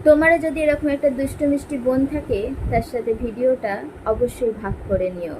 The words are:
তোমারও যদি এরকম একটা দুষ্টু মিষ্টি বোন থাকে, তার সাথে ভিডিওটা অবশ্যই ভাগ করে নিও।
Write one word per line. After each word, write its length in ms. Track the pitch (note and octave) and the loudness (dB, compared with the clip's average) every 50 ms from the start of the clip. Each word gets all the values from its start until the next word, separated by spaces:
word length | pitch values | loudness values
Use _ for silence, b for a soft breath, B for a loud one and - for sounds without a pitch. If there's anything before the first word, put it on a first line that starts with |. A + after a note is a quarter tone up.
| - | 8
তোমারও 320 | D4+ D4+ D4+ D#4+ E4 E4+ D#4+ | 8 6 8 8 6 4 4
যদি 200 | D#4 D#4+ C4+ D#4+ | 2 -2 -2 0
এরকম 280 | D#4 D4 D4 D4 D4+ D4 | 2 2 2 2 0 -2
একটা 220 | C#4 C#4+ D4+ C#4+ | 0 2 2 0
দুষ্টু 340 | B3+ B3 C4+ C4+ - - D4+ C#4+ | 2 0 -4 -4 -2 0 0 2
মিষ্টি 280 | C#4+ C#4+ - - D4 C4 | 2 0 -2 -6 -8 -2
বোন 220 | A#3 B3+ C4 C4 C4+ | 0 0 2 2 0
থাকে, 340 | C#4 D4 D4+ - - A#3 G3 G#3 B3+ C#4 - - - | 0 -2 -6 -4 -2 -4 -2 -2 -4 -6 -4 -4 0
তার 180 | - A3+ A3+ - | 0 0 0 -2
সাথে 200 | B3 A#3 A3 A#3 A3 | -6 -6 -2 -2 -2
ভিডিওটা 600 | A3+ B3 A#3 G#3 A#3 B3 B3+ C4 B3 - G#3 G3 A3+ C4 D4+ - - - | -2 -2 -6 -4 0 2 2 2 2 -2 -6 -6 -6 -8 -12 -14 -8 -2
অবশ্যই 460 | - A3+ A3 B3 A#3+ - - B3+ A3+ A3 G#3 | -2 0 0 0 -2 -2 -2 -2 -2 -2 -4
ভাগ 140 | A3 G3 F#3+ - - - | -6 -6 -6 -6 -4 -2
করে 200 | G3 F#3 F#3 F#3 | -2 0 0 -2
নিও। 260 | F3+ F3 E3+ D#3+ D3 | -4 -6 -10 -10 -10